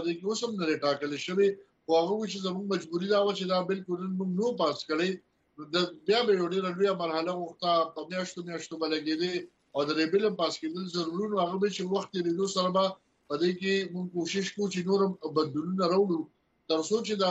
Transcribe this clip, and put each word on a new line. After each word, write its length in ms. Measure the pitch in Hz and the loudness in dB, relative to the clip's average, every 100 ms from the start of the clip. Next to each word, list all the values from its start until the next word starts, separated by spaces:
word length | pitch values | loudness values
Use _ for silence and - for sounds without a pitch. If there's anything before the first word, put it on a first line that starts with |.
| 165 | -2
دې 80 | 170 | -4
کې 80 | 190 | -4
اوس 160 | 220 | -4
هم 100 | 240 208 | -4 -2
نه 60 | 160 | 0
دی 80 | 147 | 0
ټاکلی 340 | 143 143 143 143 | 0 0 -2 -6
شوی. 240 | 156 185 202 196 - _ | -2 2 2 2 -10 _
خو 80 | - 165 | 2 2
هغه 140 | 175 | 4
وایي 160 | 214 208 | 0 -4
چې 60 | 190 190 | -4 -4
زموږ 200 | 185 202 | -4 -2
مجبوري 340 | 185 - 170 196 | -4 -2 -4 2
دا 60 | 208 | 4
وه 100 | 202 190 | 4 0
چې 60 | 185 | 0
دا 40 | 185 180 | 0 0
بلکل 260 | 196 - 180 | -4 -2 -6
نن 100 | 190 185 | -4 -2
موږ 100 | 190 180 | -2 0
نو 80 | 233 185 | 0 2
پاس 160 | 160 143 - | 0 0 -4
کړی، 220 | 156 185 185 _ _ _ - | 0 0 -2 _ _ _ -18
نو 60 | 147 | -4
د 20 | 170 175 - - | -2 -2 -4 0
بیا 120 | 226 220 | 2 4
به 40 | 190 | 2
یو 80 | 170 | 2
ډېره 160 | 185 185 180 | 0 -2 0
لویه 180 | 202 180 | 0 2
مرحله 300 | 170 160 175 180 | 0 0 -2 -4
غوښته، 320 | 170 - 175 170 160 156 | -6 -4 2 2 2 -4
په 60 | 160 | -8
میاشتو 340 | 185 180 - 175 | -6 -6 -8 -8
میاشتو 320 | 165 156 160 | -8 -8 -4
به 60 | 156 | 0
لګېدې 400 | 156 147 160 180 175 - _ _ 139 | 0 0 -2 0 -2 -6 _ _ -2
او 60 | 147 | 0
د 20 | 156 | 2
دې 80 | 160 | 2
بل 100 | 196 214 | 4 2
هم 80 | 185 | 2
پاس 120 | 160 156 | -2 -2
کېدل 240 | 160 175 185 175 | -6 -6 -4 -4
ضروري 320 | 165 175 214 | -4 -2 -2
نو 40 | 202 | 0
هغه 140 | 170 190 | 0 2
به 60 | 208 190 | 0 0
چې 80 | 185 196 | -2 -2
وخت 140 | 190 185 | -2 -2
تېرېدو 300 | 170 170 196 190 | 0 0 0 0
سره 140 | 180 185 | 2 4
به 80 | 190 190 _ _ - | 2 0 _ _ -6
په 60 | 147 | 0
دې 100 | 175 180 | 0 0
کې 140 | 190 196 180 | 0 0 0
موږ 140 | 175 180 175 | -4 -4 -4
کوشش 300 | 160 190 190 - | -2 -2 -4 -2
کوو 160 | 202 | -2
چې 60 | 180 175 | -2 2
نور 120 | 196 196 | 4 2
هم 80 | 185 156 147 | 0 -2 0
بدلونونه 480 | 151 139 165 190 175 | 0 0 -2 0 2
راوړو، 280 | 190 202 165 160 _ _ _ - | 4 4 2 -2 _ _ _ -2
تر 100 | 160 160 | 0 2
څو 100 | 220 208 | 0 0
چې 80 | 208 | 2
د 40 | 190 | 2